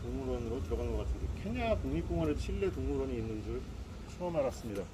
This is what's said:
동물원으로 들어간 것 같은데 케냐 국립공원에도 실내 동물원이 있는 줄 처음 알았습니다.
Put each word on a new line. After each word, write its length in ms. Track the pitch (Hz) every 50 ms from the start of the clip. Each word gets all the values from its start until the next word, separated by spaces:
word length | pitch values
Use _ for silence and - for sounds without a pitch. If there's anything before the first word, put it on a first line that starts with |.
| -
동물원으로 580 | 120 123 135 135 127 127 123 120 117 117 135 135
들어간 280 | - 117 113 120 123
것 60 | 113 107
같은데 280 | 104 - - - - - - -
케냐 340 | - 196 226 254 233 226 214 185
국립공원에도 600 | - 131 135 165 165 - 175 170 160 156 147 135
실내 300 | - - 190 196 196 190
동물원이 460 | - 143 131 135 143 135 135 131 127 120
있는 260 | 110 110 110 104 101
줄 160 | 98 113 127 - - - - - - - - - - -
처음 200 | - 175 180 170
알았습니다. 480 | 160 139 127 - - - 120 101 101 92 85